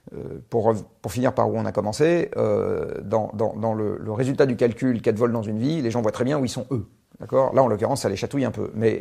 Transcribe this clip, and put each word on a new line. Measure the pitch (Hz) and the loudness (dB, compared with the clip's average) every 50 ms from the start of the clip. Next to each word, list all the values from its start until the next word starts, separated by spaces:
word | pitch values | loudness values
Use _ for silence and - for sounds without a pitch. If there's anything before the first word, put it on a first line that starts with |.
| _ - - | _ -16 -12
euh, | - 131 - - 131 123 - | -12 -10 -10 -12 -14 -8 -4
pour | - 117 104 | -2 0 2
rev-, | 113 117 98 - - _ _ | 2 2 0 -2 -12 _ _
pour | - 107 | -10 -8
finir | 95 127 127 127 117 | -4 -2 0 0 2
par | 120 113 110 | 2 0 0
où | 107 | 0
on | 113 110 | -2 -4
a | 104 | -2
commencé, | - 104 98 104 110 - 147 170 175 170 - - - | -2 -2 -2 -2 0 2 2 2 2 2 0 -2 -2
euh, | - 113 107 104 104 98 98 98 80 80 - - - - | 0 0 2 2 0 0 0 -2 -2 -4 -6 -6 -8 -4
dans, | 98 107 110 104 - - | -2 -2 -2 -2 -2 -2
dans, | 104 113 104 - | -2 -2 -2 -2
dans | 107 110 113 110 | -2 -2 -2 -2
le, | 107 107 104 95 | -2 -2 -4 -4
le | - - 107 | -6 -6 -4
résultat | 107 107 131 127 143 - 143 | -2 -2 -2 0 2 4 4
du | 135 120 | 4 4
calcul, | 104 123 120 110 - 135 131 120 104 | 2 2 2 2 2 0 0 0 2
quatre | - 120 107 | 2 0 2
vols | 101 120 120 | 2 2 2
dans | 117 117 104 | 2 0 -2
une | 104 107 110 | -4 -2 -2
vie, | 120 143 160 165 | 0 0 0 0
les | 127 113 | 0 0
gens | 110 120 | 0 0
voient | 110 107 | 0 0
très | - - 123 | 0 0 0
bien | 127 151 147 | 0 0 0
où | 131 | 0
ils | 110 | -2
sont, | - 127 - - | -2 -6 -6 -4
eux. | 139 113 95 - _ _ _ _ - - | -4 -4 -4 -6 _ _ _ _ -20 -16
D'accord ? | - 107 127 131 131 - - | -6 0 2 2 4 4 4
Là, | 131 | 4
en | 135 | 4
l'occurrence, | 117 107 101 110 110 139 131 | 4 4 2 2 0 0 2
ça | - 104 | 0 0
les | 98 | 0
chatouille | - - - - 143 127 | -2 -4 -2 -2 0 -2
un | 117 | -2
peu, | 113 107 101 - - | -2 -4 -6 -6 -2
mais | 110 110 113 104 - | 0 2 2 2 0